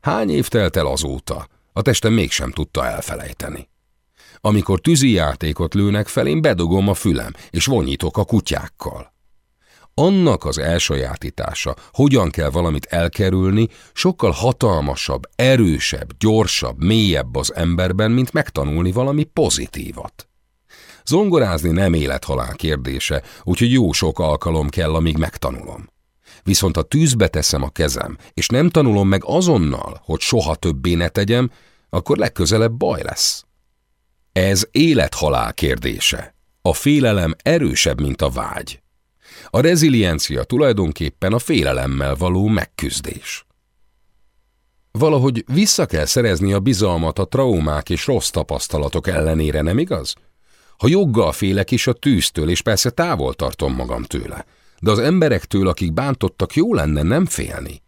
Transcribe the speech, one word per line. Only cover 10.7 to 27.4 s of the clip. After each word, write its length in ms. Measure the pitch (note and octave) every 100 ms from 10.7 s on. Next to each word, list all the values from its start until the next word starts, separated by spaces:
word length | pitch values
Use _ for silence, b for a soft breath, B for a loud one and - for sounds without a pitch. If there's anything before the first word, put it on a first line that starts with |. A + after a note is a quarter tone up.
| E2+ - C#2+ B1+ - B1+ - - - - B1+ B
hogyan 380 | - C#3+ C3 E2+
kell 200 | - D2
valamit 340 | C#2+ E2+ D2
elkerülni, 840 | - E2+ E2+ - F#2+ F#2 F#2 G2+ A2+ B B
sokkal 380 | - F#3 F#3 G#2+
hatalmasabb, 920 | D#2 A#2+ B2+ A2 E2+ D2 C#2 - C2 -
erősebb, 840 | - B2+ C3 G2 D2 - B1+ - -
gyorsabb, 640 | A2 A2 G2 - B1+ C2
mélyebb 540 | E2 A2 G#2 D2+ B1+ B1
az 180 | -
emberben, 560 | - E2+ E2+ F#2 F#2 A2
mint 220 | A#2+ B2+
megtanulni 600 | D#3 - - C#2 D#2 F2+
valami 320 | G2 C3+ D3
pozitívat. 1040 | D3+ - B2 - B1+ - - - - - - _ _ _ _ B B B
Zongorázni 680 | - D#3+ G#3 E3 A2 E2+ E2
nem 240 | E2 G2
élet-halál 600 | E2 C#2 C2 - C2+ B1
kérdése, 680 | - D#2 D2 B1+ C2+ - C#2+ B B
úgyhogy 300 | - F2+ A#2+
jó 200 | B2+ G2
sok 260 | - E2 -
alkalom 500 | D#2+ D2 - D#2+ D2
kell, 260 | D#2+ D#2+
amíg 220 | D#2+ E2 D#2
megtanulom. 720 | D#2 - C2 C2 - - F#2+ _ _ _ B B
Viszont 340 | - F#2+ G2 E2
ha 60 |
tűzbe 460 | D#2+ D3 D#3+ A#2+ F#2+
teszem 340 | -